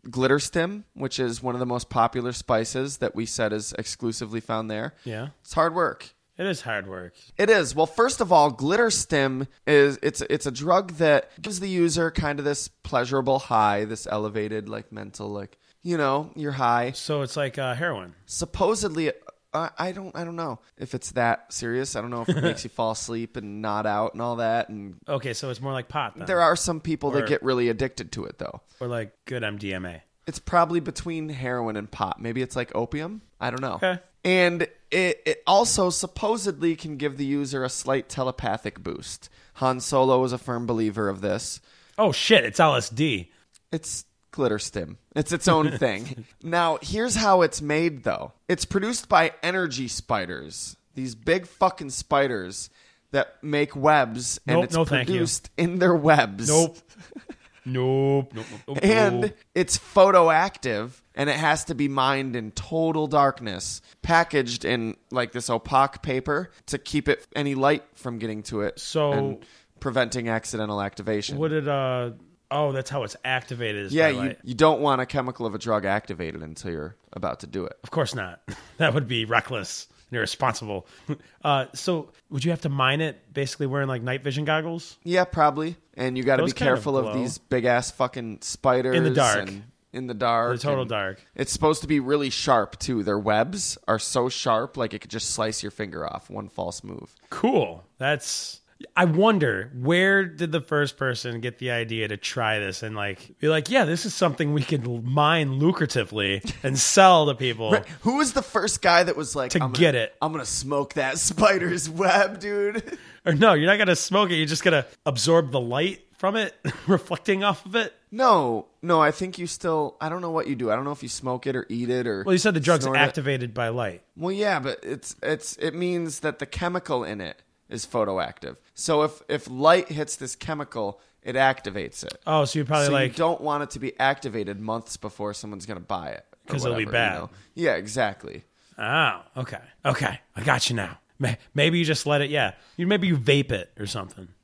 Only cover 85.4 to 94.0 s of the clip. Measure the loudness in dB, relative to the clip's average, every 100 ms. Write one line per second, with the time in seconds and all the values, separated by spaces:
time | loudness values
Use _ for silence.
85.4 | 4 4 -6 -8 _ -6 -4 0 2 4
86.4 | 2 2 2 2 2 0 0 -2 -4 -6
87.4 | _ 0 4 2 0 -2 -4 -4 -10 -10
88.4 | -10 -2 2 4 4 2 4 4 4 2
89.4 | -2 -10 -16 _ _ -10 -10 -2 0 2
90.4 | 2 -2 -2 -2 -2 -2 -4 -6 _ -6
91.4 | -4 2 2 2 2 0 2 0 0 -2
92.4 | 4 4 4 -6 -4 -2 0 0 2 2
93.4 | 2 -2 -6 -6 -2 -2